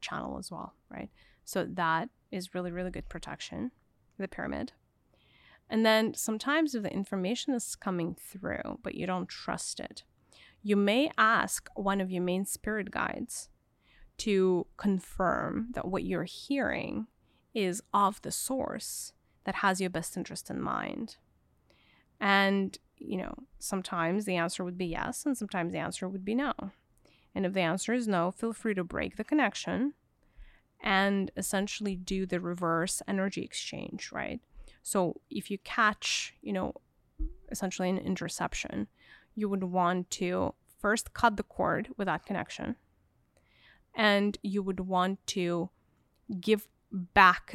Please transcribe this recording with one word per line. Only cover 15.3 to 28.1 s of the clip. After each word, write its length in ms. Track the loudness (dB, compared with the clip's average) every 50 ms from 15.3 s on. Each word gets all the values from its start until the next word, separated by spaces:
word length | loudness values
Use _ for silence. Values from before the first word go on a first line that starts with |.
| 2 2 2 0 -2 -2 -4 -4 -6
that 140 | -6 -4 -2
what 160 | -2 -2 -2
you're 200 | 0 -2 -2 -2
hearing 840 | -4 -6 -10 -4 -2 0 0 0 0 0 -2 -4 -4 -4 -6 -6 -8 _ _ _ _ _ _ _ _ -4
is 280 | -2 0 0 -2 -4 -6 _ 2
of 280 | 4 4 4 2 0
the 100 | -8 -8
source 840 | -6 -4 -4 -2 -2 -2 -2 -2 -4 -6 -8 -8 -8 -8 -10 -12 -14 _ _ _ _ _ -6
that 120 | -6 -4
has 240 | 2 2 2 2 4
your 100 | 0 0
best 280 | 0 -2 -4 -4 -6 -6
interest 320 | -6 -6 -8 -10 -8 -6
in 120 | -6 -4
mind. 560 | -2 -2 -2 -2 -2 -4 -6 -6 -8 -10 -10 -16 _ _ _ _ _ _ _ _ _ _ _ _ _ _ _ _ _ _ _ -2
And, 580 | 2 6 6 6 8 6 6 4 2 0 -4 -10 _ _ _ -16
you 180 | -8 -6 -4
know, 200 | -4 -4 -6 -8 -12 -16 -20 -18 -12
sometimes 680 | -8 -4 -4 -4 -4 -2 -2 0 2 2 2 2 2
the 100 | 2 2
answer 280 | 2 2 0 0 -2 -4
would 140 | -4 -4 -4
be 100 | -4 -2
yes, 380 | -2 -2 -2 -2 -4 -2 0
and 120 | 0 0 0
sometimes 340 | -2 -4 -2 -2 -2 0
the 60 | -2 -2
answer 320 | -4 -4 -4 -4 -6 -6
would 160 | -6 -4 -2
be 80 | 0 0
no. 200 | 0 2 0 -2 -4 -6 -10 -10 _ _ _ _ _ _ -20 _ _ _ _ -4
And 100 | 0 0
if 80 | 2 2
the 80 | 2
answer 320 | 2 2 2 0 0 0 0
is 140 | 0 2
no, 240 | 2